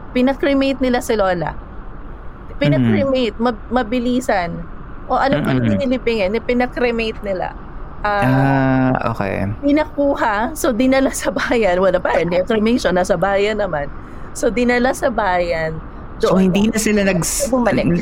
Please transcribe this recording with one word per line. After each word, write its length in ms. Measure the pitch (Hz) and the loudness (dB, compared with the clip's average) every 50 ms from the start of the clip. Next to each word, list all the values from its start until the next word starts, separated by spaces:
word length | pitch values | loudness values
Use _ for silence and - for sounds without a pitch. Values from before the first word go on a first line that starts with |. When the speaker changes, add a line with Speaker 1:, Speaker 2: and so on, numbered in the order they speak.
| - - | -12 -4
Speaker 1:
Pinakremate 680 | - 254 254 269 269 - - 285 277 269 277 269 269 262 | 0 2 2 2 2 2 0 2 2 2 2 0 0 0
nila 180 | 262 254 240 247 | 0 0 0 0
si 160 | 247 - 226 | 0 0 0
Lola. 400 | 214 196 190 180 175 151 151 156 - - - - - - - - - - - - - - - - - - - - | 2 2 2 0 0 -2 -6 -6 -8 -12 -14 -14 -12 -12 -12 -12 -12 -12 -14 -14 -12 -12 -14 -14 -14 -14 -12 -4
Pinakremate, 800 | - 285 294 294 269 240 226 220 208 - - 262 262 247 214 - | 0 2 2 4 4 4 4 4 2 2 2 2 0 0 -2 -2
Speaker 2:
Mm-hmm. 80 | - 233 | 0 -2
Speaker 1:
mab-, 240 | 247 226 - - - | -2 -2 -2 -8 -2
mabilisan. 800 | 226 254 240 202 247 254 233 247 247 254 254 - 214 190 175 170 165 165 165 - - - - - - - - | -2 -2 0 0 -2 -2 0 0 0 0 0 0 0 0 0 -2 -6 -8 -10 -10 -12 -14 -12 -12 -12 -12 -6
O 80 | - - | -2 0
ano 240 | - - 269 - - | 0 2 2 2 2
pa 140 | - - - | 0 0 0
Speaker 2:
Mm-mm. 100 | 127 117 | 2 2
Speaker 1:
yung 160 | 110 104 98 | 2 2 2
nilibing 400 | - 247 262 - - 233 226 220 | 2 0 0 0 0 0 0 0
eh, 120 | 190 185 214 | 0 0 0
pinakremate 840 | 226 226 - 247 240 247 247 - 320 - 240 233 226 226 220 220 - 202 | -2 -2 0 0 0 0 -2 -2 -2 0 0 0 0 -2 -4 -4 -6 -6
nila. 320 | 196 190 175 156 - - - - - - - - - - - | -4 -4 -4 -4 -6 -8 -12 -14 -14 -12 -12 -12 -12 -12 -4
Ah, 240 | - 208 202 101 110 127 131 135 139 139 135 135 135 131 131 131 131 | -2 0 0 2 2 2 4 4 4 4 4 4 4 4 4 4 2
Speaker 2:
Ah, 240 | 127 131 - - 117 | 2 0 0 -2 -4
okay. 400 | 113 - 101 95 95 95 95 101 110 - | -2 -2 -2 -2 -2 -2 -2 -4 -4 -2
Speaker 1:
pinakuha, 920 | - 285 285 311 302 302 - 285 285 277 277 285 311 233 202 202 226 254 311 | 0 2 2 2 0 -2 -2 0 0 0 0 0 0 0 0 0 -2 -2 -4
so 160 | - - 311 | -2 -2 0
dinala 400 | 233 208 262 262 262 269 269 262 | 2 2 2 2 4 2 2 0
sa 180 | - - - - | -2 -2 -4 -2
bayan. 460 | - 254 - - 269 233 214 185 175 | -2 -2 -2 0 0 2 2 2 2
Wala 220 | 180 196 190 180 180 | 4 2 2 2 2
pa, 160 | 175 - - | 0 2 0
hindi 240 | 180 160 175 175 180 | 2 0 2 2 0
cremation, 540 | 185 - 226 214 208 226 240 254 - 180 180 | 2 2 0 2 2 2 2 2 2 2 2
nasa 200 | 180 180 - 196 | 2 2 2 2
bayan 420 | 170 185 196 196 196 202 208 220 208 | 0 2 2 2 2 2 2 0 0
naman. 320 | 208 190 160 143 147 - - - - - - - - - | -2 -2 -2 -4 -4 -6 -8 -12 -14 -14 -14 -14 -12 -12
So, 160 | - - 294 | -8 -2 -2
dinala 460 | 240 190 247 247 240 247 247 240 262 - | 0 2 2 2 2 2 2 2 0 0
sa 160 | - 349 269 | 0 -2 -2
bayan. 720 | 220 226 208 185 180 180 180 170 170 160 160 160 160 160 - - - - - - - - | 0 0 0 2 2 2 2 0 0 -2 -2 -4 -4 -6 -10 -10 -14 -14 -14 -14 -6 -2
Speaker 2:
So, 120 | - 185 | 0 2
Speaker 1:
Doon 220 | 170 190 190 185 175 | 4 4 4 4 4
Speaker 2:
hindi 160 | 202 208 220 | 4 2 2
Speaker 1:
na 20 | |
Speaker 2:
na 80 | - 214 | 0 0
sila 220 | 208 220 214 208 196 | 0 2 2 2 2
nags-, 460 | 196 190 170 151 - - - 285 226 | 2 2 0 0 -2 -2 -2 -2 0
Speaker 1:
bumalik. 380 | 254 254 233 208 - - - 151 175 175 | 0 2 2 2 2 2 2 2 0 0